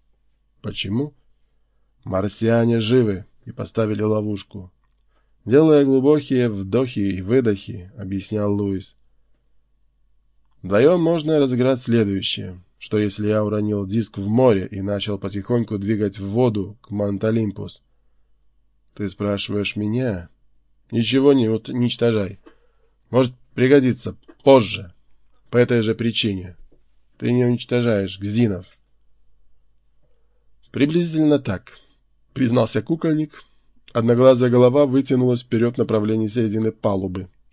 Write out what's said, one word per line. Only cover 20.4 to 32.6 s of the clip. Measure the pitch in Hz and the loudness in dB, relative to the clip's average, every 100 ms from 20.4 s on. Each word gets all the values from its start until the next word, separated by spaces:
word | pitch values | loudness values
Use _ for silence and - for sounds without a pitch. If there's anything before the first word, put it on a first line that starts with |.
| _ _ _ _ _ | _ _ _ _ _
«Ничего | 113 113 131 139 | -4 0 2 4
не | 139 110 | 4 2
ут-, | 110 - | -2 -4
уничтожай. | 123 120 - 117 110 95 95 - _ _ _ _ _ _ | -2 -2 0 0 0 -4 -8 -20 _ _ _ _ _ _
Может | 120 127 - _ | 0 0 -2 _
пригодиться | - 127 143 127 110 110 87 - - | 0 4 6 4 -2 -6 -14 -20 -2
позже. | - 135 101 98 92 - _ - _ _ _ | 6 6 6 -6 -14 -20 _ -20 _ _ _
По | 120 | 0
этой | 120 120 | 2 2
же | 110 110 | 0 -2
причине. | 117 113 113 95 90 87 - _ _ _ _ _ | -2 -2 -4 -4 -10 -18 -20 _ _ _ _ _
Ты | 120 | -2
не | 123 123 | 2 2
уничтожаешь | 120 - 123 120 107 95 95 | 0 -2 -2 0 0 -2 -8
гзинов». | 101 107 117 90 - _ _ _ _ _ - - - - _ _ _ _ _ _ _ _ _ _ _ | -6 0 0 0 -10 _ _ _ _ _ -20 -20 -20 -20 _ _ _ _ _ _ _ _ _ _ _
«Приблизительно | 107 143 165 170 156 151 143 | -2 0 0 -2 0 2 2
так», | 123 92 - - _ _ _ _ _ | 0 -8 -10 -20 _ _ _ _ _
признался | - 127 120 | -4 0 2